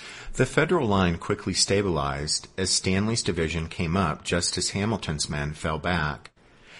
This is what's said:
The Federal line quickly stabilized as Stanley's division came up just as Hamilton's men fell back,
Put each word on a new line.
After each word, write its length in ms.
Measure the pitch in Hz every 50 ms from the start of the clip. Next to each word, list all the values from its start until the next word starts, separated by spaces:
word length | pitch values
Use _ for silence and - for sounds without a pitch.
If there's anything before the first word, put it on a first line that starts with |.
| - - - - - - -
The 140 | - 131 -
Federal 400 | - - 156 160 190 175 135 110
line 320 | 98 95 92 87 85 85
quickly 340 | - - 104 - - 101 90
stabilized 960 | - - - 98 101 101 95 85 73 69 71 67 69 73 76 - - - - - -
as 140 | 95 90
Stanley's 500 | - - - 95 92 95 104 110 117 120
division 460 | - - 87 85 82 78 80 82 80 80
came 280 | - - 90 80 82
up 280 | 98 95 78 73 - -
just 340 | - 90 87 85 - - 92
as 140 | 87 -
Hamilton's 580 | - 101 98 110 113 90 - - 80 76 - -
men 240 | 73 73 71 76 76
fell 240 | - - 82 78 76
back, 540 | 71 87 87 85 78 73 71 - - - _ _ - - - - - - - -